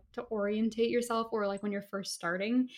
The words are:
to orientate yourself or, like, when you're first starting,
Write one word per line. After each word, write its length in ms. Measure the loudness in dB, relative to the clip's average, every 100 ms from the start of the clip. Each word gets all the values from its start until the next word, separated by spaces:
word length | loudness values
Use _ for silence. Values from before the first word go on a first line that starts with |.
| -10
to 120 | -10 -4
orientate 580 | 0 0 2 0 2 2
yourself 400 | 2 2 0 0
or, 140 | 0 0
like, 140 | -2
when 100 | -2
you're 100 | -4
first 320 | -4 -6 -6
starting, 540 | -4 -2 0 2 2 2